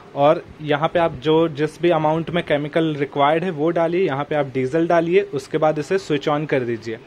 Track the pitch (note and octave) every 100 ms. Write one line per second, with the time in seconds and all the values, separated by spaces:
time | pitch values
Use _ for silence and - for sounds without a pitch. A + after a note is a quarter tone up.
0 | - C#3 D3 E3 - - D3+ D3 D#3+ F3
1 | E3 C3+ D3+ D#3+ E3 C#3+ D3+ - F3 D#3+
2 | D#3 D#3+ D#3+ E3+ - C#3+ D3 E3 D#3+ D3
3 | C#3+ C#3+ C#3 E3 F#3 D3 D#3+ E3+ E3 F3
4 | F3+ C3+ D3 D3+ C#3 C3 B2+ D#3+ E3+ E3+
5 | E3+ F#3+ G3+ C#3+ - D#3 D#3 D3+ C#3+ F#3+
6 | - D3 D#3 D3 D#3 C#3 A#2+ A2+ A2 A2+